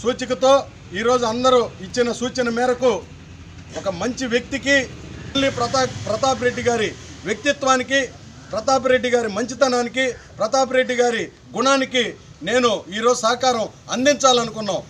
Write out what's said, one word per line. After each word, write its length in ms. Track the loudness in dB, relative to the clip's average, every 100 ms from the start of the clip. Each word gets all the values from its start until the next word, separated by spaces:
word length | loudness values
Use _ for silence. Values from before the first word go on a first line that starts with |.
సూచికతో 520 | -4 -2 -4 2 4 4 2 -10 -12 -4
ఈరోజు 260 | 0 2 2
అందరూ 280 | 0 4 4 2 -4 -6
ఇచ్చిన 240 | -2 -2 -2
సూచన 300 | -4 -2 -2 0
మేరకు 340 | 0 2 2 0 -4 -16 -20 -20 -20 -20 -16 -10
ఒక 100 | -8 -4
మంచి 240 | -4 -4 -2
వ్యక్తికి, 420 | -2 -2 -4 2 2 2 -8 -16 -14 -8 -2 0 0
ప్రతాప్, 380 | 0 0 0 -2 -6
ప్రతాప్ 360 | 0 0 0 -2
రెడ్డి 180 | 0 0
గారి 220 | 0 -2 -6 -16 -12 -6
వ్యక్తిత్వానికి, 720 | -2 -2 0 2 0 2 -2 -2 -8 -20 -20 -10
ప్రతాప్ 340 | -4 2 2 4
రెడ్డి 180 | 2 2 0
గారి 140 | 0 -4
మంచితనానికి, 680 | -4 0 2 2 0 -2 -2 -4 -12 -6
ప్రతాప్ 360 | 0 2 2 2
రెడ్డి 180 | 2 2
గారి 220 | 2 0 -4 -10 -10 -2
గుణానికి 480 | 2 2 2 -2 -2 -6 -18 -12 -2
నేను 220 | 2 2 0 -4 -2
ఈరోజు 220 | 0 2 0
సహకారం 400 | 0 0 0 -4 -8 -8 0
అందించాలనుకున్నాం. 840 | 2 4 4 4 0 -6 -4 -6 -6